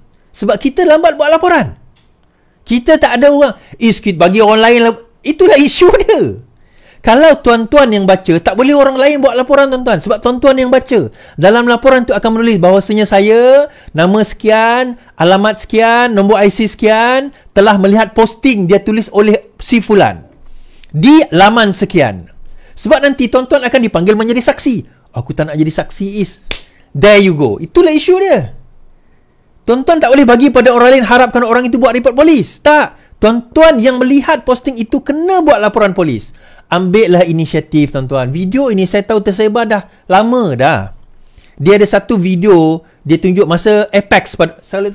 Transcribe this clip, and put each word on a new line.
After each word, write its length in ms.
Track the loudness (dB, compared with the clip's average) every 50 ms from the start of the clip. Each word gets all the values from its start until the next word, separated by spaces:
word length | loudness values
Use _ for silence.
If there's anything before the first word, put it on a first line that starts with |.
| _ _ _ _ _ _ _
Sebab 240 | -8 -4 -4 -4 -2
kita 240 | -4 -4 -2 0 2
lambat 320 | 2 2 2 2 0 0
buat 160 | 0 0 0
laporan. 480 | 0 0 0 0 0 0 -2 -4 -8 -16 _ _ _ _ _ _ _ _ _ _ _ _ _ _ _ _ _
Kita 320 | -4 -4 -2 0 0 2 2
tak 240 | 2 0 0 2 2
ada 80 | 2
orang, 240 | 2 2 0 0 -2 -6 -16 _ -8 -2
"Eh, 80 | -2
sikit 320 | -2 -2 -2 -4 -4 -2 0
bagi 240 | 0 0 2 2 2
orang 180 | 2 2 2 2
lain 120 | 2 2 2 0
lah." 160 | 0 -2 -4 -10 _ _ _ -8
Itulah 320 | -6 -2 0 2 2 4
isu 320 | 4 2 0 2 2 4 4 4
dia. 480 | 2 2 0 0 0 -2 -4 -6 -10 -16 _ _ _ _ _ _ _ _ _ _ _
Kalau 400 | -2 0 2 4 4 4 4 2
tuan-tuan 560 | 2 0 0 0 0 0 2 2 2 2 0
yang 80 | 0 0
baca, 320 | 0 0 0 0 0 -2
tak 240 | 0 -2 -2 -2 0
boleh 160 | 0 2 2
orang 240 | 2 2 2 0 0
lain 240 | 0 0 0 0 0
buat 160 | 0 0 -2
laporan, 320 | -2 0 0 0 2 0
tuan-tuan. 320 | -2 -4 -2 -2 -2 -2 -2
Sebab 160 | -4 -4 -4
tuan-tuan 400 | -2 -4 -2 0 0 0 2 0
yang 160 | 0 0 0
baca. 320 | -2 0 0 -2 -2 -2 -4 -8 -16 -20 -18 -6 0
Dalam 320 | 2 2 2 2 2 0
laporan 320 | 0 0 0 0 0 0 0
tu 80 | -2
akan 240 | -2 -2 -2 -2 -2
menulis 240 | -2 0 0 0 2
bahawasanya 480 | 2 2 2 2 0 -2 -2 -2 -2
saya, 640 | 0 0 2 2 2 2 2 4 4 4 2 2 -2 -6 -16 -20 -8 -4
nama 320 | -2 0 0 0 0 -2
sekian, 720 | -4 -6 -4 -2 0 0 2 0 0 -2 -2 -4 -6 -8 -12 _ _ _
alamat 400 | -2 0 2 2 2 0 -2 -4 -6 -8
sekian, 480 | -6 -2 0 0 2 2 0 0 0
nombor 320 | 0 0 2 2 2 2 0
I 80 | 0
C 160 | 0 -2 -4
sekian, 640 | -6 -4 -2 -2 0 0 0 0 0 0 -2 -4 -6 -12 _ _ _ 0
telah 240 | 2 2 2 2 2
melihat 320 | 2 2 2 0 0 0
posting 560 | 0 0 -2 -2 -2 -2 -2 -2 0 0 0
dia 160 | 0 0 0 0
tulis 240 | -2 -4 -4 -6 -2 -2
oleh 240 | 0 2 2 0 -2 -4 _ _
si 240 | -20 -6 -4 -2 -2
Fulan 560 | 0 0 2 2 2 0 -2 -6 -16 -20 _ _ -20 -20 -20 -20 -20 -20 _ -20 -18 -10 -4
di 160 | 0 4 4 4 4 4 2 2
laman 400 | 2 2 2 2 2 0 -2 -2
sekian. 480 | -4 -4 -2 0 0 0 0 -4 -8 -14 -20 -20 -20 -20 -20 -20 -20 -20 -20
Sebab 320 | -16 -8 -2 0 0 0 0
nanti 240 | 0 -2 -2 -4
tuan-tuan 320 | -2 -2 -4 -2 -2 -2 -2 0
akan 140 | -2 -2 -2 -2
dipanggil 320 | -2 -2 -2 0 0 0
menjadi 240 | 0 0 0 0 0
saksi. 480 | 0 -2 -4 -2 -4 -4 -4 -4 -8 -12 _ _ _ _
"Aku 240 | -12 -10 -10 -8 -6
tak 160 | -6 -6 -4
nak 80 | -4 -4
jadi 80 | -4
saksi, 560 | -2 -4 -6 -8 -8 -10 -10 -10 -8 -6 -6 -8
Is." 240 | -8 -10 -14 _ -14 -14 -14 -16 _ _ _ _ _ -4
There 240 | 0 2 4 4 4
you 160 | 4 2 0
go. 240 | 0 -2 -2 -2 -6
Itulah 320 | -8 -2 0 2 2 2
isu 240 | 0 0 0 0 0
dia. 400 | 0 0 0 0 -2 -2 -6 -12 -18 -20 -20 -20 -20 -20 -20 _ _ _ _ _ _ _ _ _ _ _ _ _ _ _
Tuan-tuan 320 | -2 -2 0 0 0 0 2
tak 160 | 2 2 2
boleh 80 | 2 4
bagi 320 | 4 4 4 2 2 2
pada 160 | 2 2 2
orang 240 | 2 4 4 4 4
lain 80 | 2 2
harapkan 400 | 2 2 2 2 0 0 -2 -2
orang 240 | 0 -2 -2 -2
itu 80 | -2 -2
buat 160 | 0 0 0
report 240 | 0 0 -2 0 2
polis. 480 | 2 2 4 2 2 0 -4 -8 -2 0
Tak. 560 | 2 2 2 0 -2 -6 -14 _ _ _ _
Tuan-tuan 560 | 0 0 0 -2 -4 -4 0 2 4 4 4
yang 240 | 2 0 0 0 0
melihat 480 | 0 0 0 0 0 0 -2 -2 -2
posting 320 | -4 -4 -4 -6 -8 -8 -8
itu 240 | -6 -4 -6 -4 -4
kena 400 | -4 -6 -4 -2 -2 0 0 2
buat 160 | 0 0 0
laporan 320 | 0 -2 0 0 0 0
polis. 400 | 0 -2 -4 -4 -4 -6 -10 -14 -20 -20 _ _ -20 -20 _ _
Ambillah 560 | -4 -4 -2 0 2 2 2 2 2 2 2
inisiatif, 640 | 0 -2 -4 -4 -4 -4 -6 -6 -2 -2 -2 -2 -2
tuan-tuan. 400 | -4 -8 -8 -6 -6 -6 -4 -6
Video 400 | -6 -6 -6 -4 -4 -2 -2 -2
ini 160 | -2 -2 -2
saya 160 | -2 -2 -4 -4
tahu 160 | -2 -4 -2
tersebar 480 | -2 -4 -2 -2 -2 -2 -2 -2 -2
dah 240 | -2 -4 -6 -6 -10 _ _ _
lama 480 | 0 0 0 2 0 -2 -2 -2 -2 -2
dah. 400 | -2 -2 -2 -2 -2 -6 -10 -14 -20 -20 -20 -20 -20 -20 -20 _ _ _ _ _ -2
Dia 160 | 0 2 2
ada 80 | 4 2 2
satu 240 | 0 -2 -2 -2 -4
video, 720 | -2 -2 -2 -2 0 2 2 2 4 2 0 -2 -4 -8 _ _ _ -4
dia 160 | -2 -2 0
tunjuk 240 | 0 0 0 0 0
masa 480 | 0 -2 -2 0 0 0 0 0 -2
Apex 480 | -2 -4 -2 0 -2 -2 -2 -4 -4 -4
pad-, 240 | -4 -4 -6 -10 _
salah 240 | _ -10 -8 -8 -8